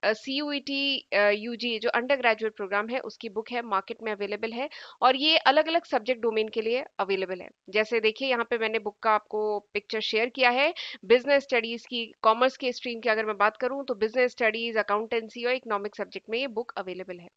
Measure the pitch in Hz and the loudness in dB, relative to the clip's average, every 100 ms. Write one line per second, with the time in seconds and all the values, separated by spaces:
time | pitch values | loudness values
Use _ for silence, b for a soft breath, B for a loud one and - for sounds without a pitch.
0 | 196 220 - 269 294 285 277 277 277 269 | 0 -2 -2 -4 -2 -4 -4 -2 -2 -2
1 | - 190 208 208 220 233 233 226 220 - | -2 2 4 2 -2 -6 -4 -2 -2 -2
2 | 247 277 240 220 220 208 202 202 220 247 | 0 2 2 2 -2 -4 -2 -2 -2 -4
3 | 233 - 226 202 220 240 240 196 - 226 | -6 -10 -8 -8 -6 -6 -2 -4 -4 -8
4 | 226 202 202 208 226 233 285 B B B | -6 -4 -4 -4 -6 -6 -8 B B B
5 | 247 262 294 320 - 285 311 330 330 247 | 4 4 4 4 6 4 4 0 0 -2
6 | 214 247 233 220 220 220 220 247 - _ | 0 -2 0 0 -2 -2 -2 -2 -4 _
7 | 190 196 190 185 - _ - 196 214 233 | -2 0 -2 -6 -10 _ -4 -2 0 2
8 | 214 220 269 240 233 240 220 220 208 - | 0 0 -2 0 0 -2 -2 -2 -6 -4
9 | 226 214 _ 214 214 208 _ 202 _ 220 | 2 2 _ -4 -2 -2 _ -10 _ -6
10 | 214 214 240 233 254 247 294 349 B B | -2 0 0 4 4 4 0 0 B B
11 | 185 240 254 277 277 240 226 233 - 247 | 4 4 6 2 4 -2 -2 -8 -8 -8
12 | 220 - 220 220 262 262 262 240 254 233 | -8 0 2 4 2 2 -4 -4 -6 -4
13 | 233 214 214 208 208 214 254 269 269 214 | 0 0 0 2 2 2 -4 -4 -6 -2
14 | 220 240 247 - 226 220 233 220 208 208 | 0 2 0 2 0 0 -4 -2 0 0
15 | 220 233 226 240 240 254 233 202 202 208 | 0 -4 -4 -6 -2 -2 -2 -4 -4 -8
16 | 196 196 - 226 277 220 240 - 185 180 | -8 -8 -6 -4 -4 -6 -8 -8 -8 -8
17 | 185 175 175 | -10 -14 -16